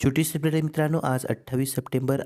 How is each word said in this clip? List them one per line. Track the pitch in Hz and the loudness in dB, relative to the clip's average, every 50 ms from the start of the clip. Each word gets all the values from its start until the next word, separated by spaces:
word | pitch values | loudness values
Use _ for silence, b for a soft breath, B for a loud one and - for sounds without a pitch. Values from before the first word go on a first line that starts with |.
| - | 0
छोटीशी | 139 135 156 160 160 - 151 | 2 2 2 0 0 -2 0
अपडेट | 156 160 | 0 2
आहे | 156 160 | 2 2
मित्रांनो, | 156 156 156 156 151 151 160 160 | 0 0 0 0 0 2 0 0
आज | - 135 131 127 - | 0 0 0 0 0
अठ्ठावीस | - - - - - 131 127 135 135 | -2 -6 -6 -4 -4 -2 -2 -2 0
सप्टेंबर. | - 123 - - - 127 127 131 135 139 - | -2 -4 -4 -2 -2 0 0 2 0 0 0